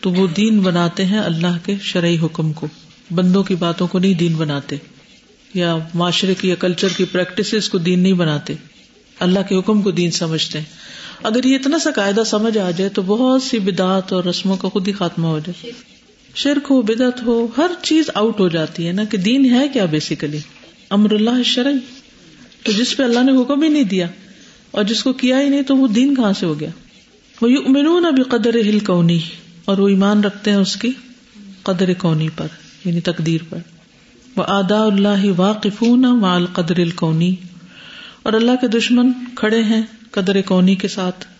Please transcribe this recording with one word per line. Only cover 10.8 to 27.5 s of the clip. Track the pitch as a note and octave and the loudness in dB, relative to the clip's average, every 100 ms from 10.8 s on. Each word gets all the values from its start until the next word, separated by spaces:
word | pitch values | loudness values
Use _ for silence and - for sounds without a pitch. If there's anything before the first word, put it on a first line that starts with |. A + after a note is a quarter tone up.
| - - - - | -20 -20 -20 -8
اگر | - A#3 | -2 0
یہ | B3+ C4+ | 2 2
اتنا | C4+ D#4+ | 2 0
سا | D#4 C4 | 0 0
قاعدہ | G3+ G3+ A3 | 0 0 0
سمجھ | G#3+ A3+ G#3+ | 0 0 0
آ | F#3 | -2
جائے | E3+ G3 | -2 -2
تو | G3 | -2
بہت | F#3 G#3+ B3+ C4 | -2 0 2 2
سی | C4 A#3 | 0 -2
بدعات | G3 F3+ F#3 F#3+ F#3+ | -2 0 0 0 0
اور | F#3 | -2
رسموں | F3+ F3 F#3+ F#3+ | -2 -2 -2 -2
کا | F#3+ | -2
خود | G3+ F#3+ | -2 -4
ہی | |
خاتمہ | G3+ E3+ E3+ E3 | -4 -4 -2 -2
ہو | D#3 | -2
جائے، | D#3 F3 A#3 A#3+ - - _ _ _ - | -6 -12 -14 -18 -20 -20 _ _ _ -4
شرک | C#4 C#4+ C#4 | -2 -2 2
ہو، | C4+ | 2
بدعت | G#3+ A3+ B3+ B3 | 2 0 0 0
ہو، | A#3 A#3 A#3 A#3 | 0 0 0 0
ہر | F4 F4 | -2 -2
چیز | - D#4 D#4 | 0 0 0
آؤٹ | - A3 A3 | 0 0 2
ہو | F#3 | 0
جاتی | E3 D#3 D#3+ E3+ | 0 -4 -4 -4
ہے | |
نا، | F#3 | -2
کہ | G#3+ G3+ | -2 -2
دین | F#3 C4 C4+ | 0 4 4
ہے | B3 C#4+ | 4 2
کیا | C4+ F#3 | 0 0
بیسیکلی، | D3+ D3 D3+ D3 D3+ - - - - - | 0 -2 -6 -6 -8 -12 -20 -20 -20 -4
امر | G3+ G#3+ | 2 2
اللہ | G#3+ A3 B3 A#3+ | 4 2 2 0
شرعی، | - B3+ C#4+ - - - - - D#3 - - | 0 0 -2 -4 -20 -20 -20 -20 -20 -20 -10
تو | - | -4
جس | G#3 B3 - | 0 -2 0
پہ | |
اللہ | C4 A#3 | 0 2
نے | B3+ C4 | 4 4
حکم | B3 C#4+ | 2 2
ہی | D#4+ | 2
نہیں | D4+ | 2
دیا | A3+ F#3+ F3 - - - - - - | 2 0 -2 -8 -20 -20 -20 -20 -8
اور | - | -4
جس | G#3 A3+ | -2 0
کو | C4+ | -2
کیا | C4 B3 B3+ | 0 0 2
ہی | C#4+ | 2
نہیں | C#4 | 0
تو | C4+ C4+ | 2 2
وہ | C4 | 2
دین | G#3 C4+ C4+ | 2 2 2
کہاں | A3 | 0
سے | G3 F3 | 0 -2
ہو | D3+ | -4
گیا؟ | D#3 - - - _ _ _ - | -8 -12 -20 -20 _ _ _ -2
وَيُؤْمِنُونَ | A#3 | 2